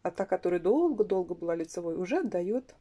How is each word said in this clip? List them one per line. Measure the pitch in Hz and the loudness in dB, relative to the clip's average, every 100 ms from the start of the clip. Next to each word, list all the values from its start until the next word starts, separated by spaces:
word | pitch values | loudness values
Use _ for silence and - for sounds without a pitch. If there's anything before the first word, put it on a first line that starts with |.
А | 180 | -4
та, | 175 190 | -4 -2
которая | 180 180 175 | 0 0 2
долго-долго | 170 277 349 220 208 190 175 175 | 2 4 4 2 2 2 0 -4
была | 170 170 | -2 -2
лицевой, | 160 - 170 165 | -4 -4 -4 -4
уже | 180 311 | 0 0
отдает | 285 180 180 240 - - | 0 -2 -2 -2 -4 -20